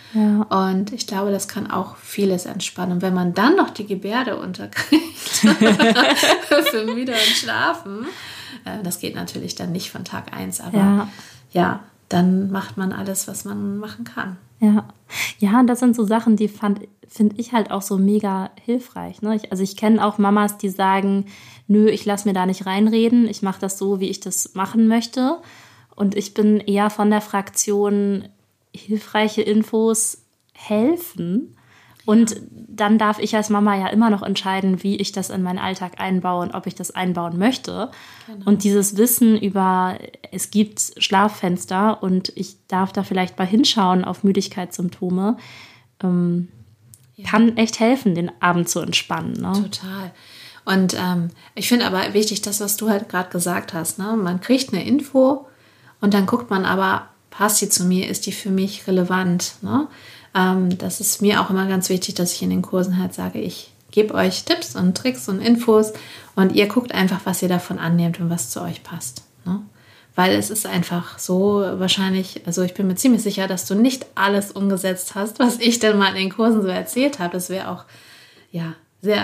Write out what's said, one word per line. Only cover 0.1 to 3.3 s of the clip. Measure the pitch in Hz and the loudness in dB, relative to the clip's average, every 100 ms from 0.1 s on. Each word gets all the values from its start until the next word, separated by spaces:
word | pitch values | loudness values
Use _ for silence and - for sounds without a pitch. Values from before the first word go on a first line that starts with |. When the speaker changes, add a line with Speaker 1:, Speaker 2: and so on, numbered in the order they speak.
Speaker 1:
Ja. | 220 214 208 | 0 2 2
Speaker 2:
Und | 214 190 190 190 196 | 2 0 2 0 -2
ich | 240 - | -6 -6
glaube, | 196 202 | -4 -2
das | 196 - | -2 -4
kann | 226 - | -8 -6
auch | - 190 - | -6 -6 -10
vieles | - - 202 180 - | -10 -2 0 0 -4
entspannen. | 196 - - 180 | -8 -8 -6 -4
Und | 175 | -2
wenn | 185 | 0
man | 180 180 | 0 0